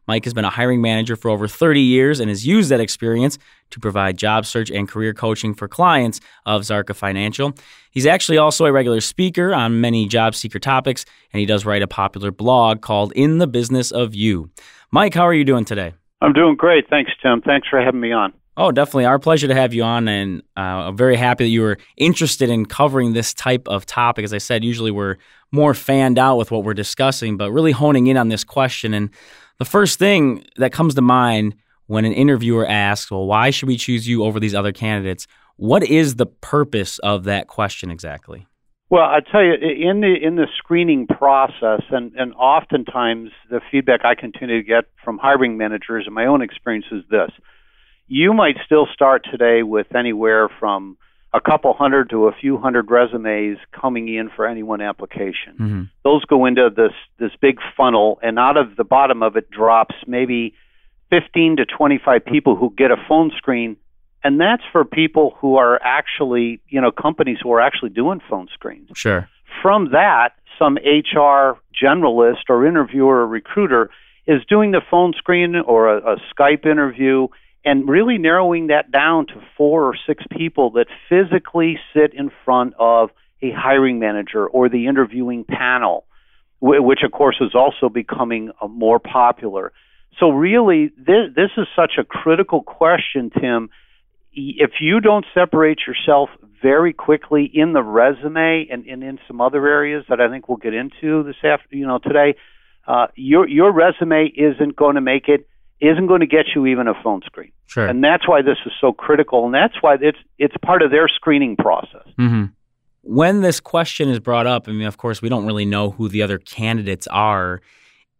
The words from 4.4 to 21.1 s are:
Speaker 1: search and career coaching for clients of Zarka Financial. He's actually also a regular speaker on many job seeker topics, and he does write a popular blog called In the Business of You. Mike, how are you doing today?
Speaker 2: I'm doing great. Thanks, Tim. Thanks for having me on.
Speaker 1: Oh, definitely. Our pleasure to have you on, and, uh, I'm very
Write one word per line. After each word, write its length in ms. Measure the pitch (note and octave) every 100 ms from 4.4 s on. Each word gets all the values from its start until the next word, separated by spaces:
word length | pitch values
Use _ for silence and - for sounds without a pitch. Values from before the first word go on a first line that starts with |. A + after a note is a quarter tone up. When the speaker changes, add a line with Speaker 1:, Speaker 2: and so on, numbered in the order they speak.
| G#2+
Speaker 1:
search 260 | A#2 A2
and 160 | G2+ G2
career 260 | G#2+ A2
coaching 400 | G#2+ A2+ G#2+ A2
for 140 | G#2 G2+
clients 540 | - F3+ D3+ A#2 - - _ -
of 160 | G#2+
Zarka 340 | G#2 G#2 G2+ G2
Financial. 580 | G2+ G2 G#2+ A2 C#3+ C#3 - - _
He's 140 | B2+ C#3
actually 320 | F#3 - D#3
also 260 | D3+ C#3+ D#3+
a 60 |
regular 300 | C#3 A#2+ A2+
speaker 520 | - - F#3 F3 F3+
on 280 | E3+ A#2 A#2
many 260 | A#2+ A#2 G#2
job 260 | A2+ A2+
seeker 260 | - A2+ G#2
topics, 440 | C3+ C3 C3 B2+ - _ _
and 80 | G#2
he 40 | G2+
does 200 | G#2 G#2
write 160 | G2+
a 60 | G2
popular 440 | - G2 G2+ G2+
blog 480 | G2 A2+ B2+ A2+ A2
called 320 | - G#2 G#2 -
In 220 | D3 D#3+
the 80 | E3+
Business 440 | A#2+ A#2+ B2+ A#2+
of 240 | A#2+ A#2 G#2
You. 340 | G#2+ F#2 D#2 _ - _ _
Mike, 220 | C#3+ G3+
how 100 | E3
are 100 | F3
you 100 | D#3+
doing 220 | C#3 B2+ G#2+
today? 280 | G2+ E2+ - _ -
Speaker 2:
I'm 100 | D3
doing 240 | D3 E3 D3
great. 320 | E3 E3 -
Thanks, 220 | D3 B2 -
Tim. 200 | C3 A#2+
Thanks 260 | D3 C#3 -
for 140 | C#3
having 180 | B2+ B2
me 140 | A#2
on. 180 | A#2 G2 - _ -
Speaker 1:
Oh, 160 | F3+
definitely. 340 | C3 C#3+ C#3 B2
Our 120 | C#3
pleasure 300 | D#3+ D#3+ C#3
to 80 | C3
have 180 | C3
you 80 | A#2
on, 260 | A2+ A#2 A2
and, 360 | G2+ G2 F2 - -
uh, 40 |
I'm 360 | F#2 F#2 F2 G2
very 200 | B2+